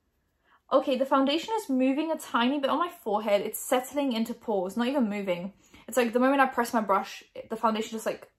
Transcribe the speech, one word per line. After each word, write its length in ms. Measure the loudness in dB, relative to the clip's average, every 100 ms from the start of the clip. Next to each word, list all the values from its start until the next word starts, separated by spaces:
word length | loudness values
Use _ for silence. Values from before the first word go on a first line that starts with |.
| _ _ _ _ _ _ 0
Okay, 280 | 0 2 -2
the 80 | 2
foundation 480 | 2 4 0 0 -4
is 140 | 0
moving 400 | 2 2 2 -2
a 80 | -4
tiny 400 | -2 0 2 0
bit 100 | 0
on 100 | 0
my 120 | -2
forehead. 500 | -4 -4 -2 2 0
It's 180 | 0 -6
settling 540 | -2 -2 0 -2 -2
into 220 | 0 -4
pores, 420 | -6 -2 -2 -2 -2
not 120 | 0
even 200 | 2 0
moving. 460 | 0 -2 -2 -4 -12 -20 -20 -4
It's 100 | 0
like 160 | 2
the 80 | 4
moment 220 | 4 4
I 40 | 4
press 280 | 2 0
my 80 | 0
brush, 420 | 2 0 0 -12 -16 -16 -10
the 80 | -2
foundation 360 | 0 0 -4
just, 120 | -6
like, 260 | -6 -6 -12